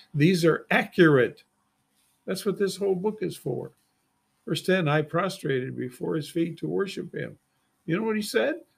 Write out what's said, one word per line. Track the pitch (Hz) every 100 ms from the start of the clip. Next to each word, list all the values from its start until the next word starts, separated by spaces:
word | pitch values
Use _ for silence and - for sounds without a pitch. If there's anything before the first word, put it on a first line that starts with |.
| _
These | 143 160 180
are | 165 - -
accurate. | 214 - - 165 139 113 - _ _ _ _ _ _ _ _ -
That's | 185
what | 202 190
this | 196 185
whole | 202
book | 185 - -
is | 87 -
for. | 139 - - _ _ _ _ _ _ _
Verse | - 156
ten, | - 185 156
"I | 151
prostrated | 151 165 190 - 151 135 131
before | 123 127 - 170 175
his | -
feet | 170 170 151
to | 156
worship | 180 196 - -
him." | - 55 104 _ _ _ _ -
You | 180
know |
what | 220 214
he |
said? | 208 220 262 320 -